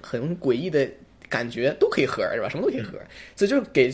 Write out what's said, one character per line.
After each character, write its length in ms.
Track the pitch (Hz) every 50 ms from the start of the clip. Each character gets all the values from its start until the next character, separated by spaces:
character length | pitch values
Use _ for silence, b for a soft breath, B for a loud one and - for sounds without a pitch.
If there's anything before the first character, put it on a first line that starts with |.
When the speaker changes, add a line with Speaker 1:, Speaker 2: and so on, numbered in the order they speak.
Speaker 1:
很 360 | - - - 117 127 160 175 170
诡 160 | - - -
异 140 | 123 170 185
的 200 | 156 147 135 - - - - _ _ _ - -
感 200 | - 117 120 120
觉， 260 | 117 - 120 139 - -
都 100 | 403 494
可 140 | - -
以 40 | 139
合， 160 | - - - 98 - -
是 60 | 117
吧？ 80 | 98 101
什 80 | -
么 60 | 151
都 60 | 220 415
可 60 | -
以 60 | 269
合。 160 | 220 190 - -
Speaker 2:
嗯。 80 | - B B B B B B
Speaker 1:
所 100 | - 202
以 20 | 202
就 80 | 277
是 60 | 285 214 -
给 180 | - - 127 127